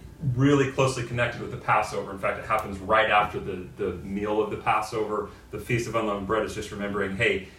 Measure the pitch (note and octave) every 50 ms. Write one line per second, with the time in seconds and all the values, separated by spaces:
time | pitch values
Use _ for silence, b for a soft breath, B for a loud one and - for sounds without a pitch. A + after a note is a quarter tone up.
0 | - - - - D#3 C3 A#2+ B2 C3+ C#3+ C#3+ C#3 C3 C3 - C#3 C3 B2+ - A#2+
1 | A2 - A#2+ A#2+ A#2+ A#2 - - - - - B2+ - - A2+ A2 A2 - G#2+ -
2 | - G2 G2 F#2+ G#2+ G2+ G2+ - - - A2 - G2+ G#2 F#2+ F#2+ F#2+ G2 G#2+ A2
3 | G#2+ G#2+ G#2+ G#2 G#2 - - - D#2+ E2+ F#2 F2+ F#2 F2+ - - G#2 F#2 F2+ E2
4 | - G2 G2 G2+ G#2 G#2+ G#2+ G#2+ G#2+ G2 F#2 F2 - A#2+ G#2+ G#2+ G#2+ - A#2+ A2
5 | G#2+ G2+ G#2 G2+ G2 B B B B B - G2+ - - A#2+ A2 - A2 G#2 A2+
6 | G#2+ G#2+ G2+ G2+ F#2+ F#2+ A2 A2 G2+ F#2 - A2 G#2 - G#2+ G2+ G2+ G2+ G2 G#2
7 | G2+ F#2+ G2 G2 A#2 G#2+ F#2+ F#2+ - B B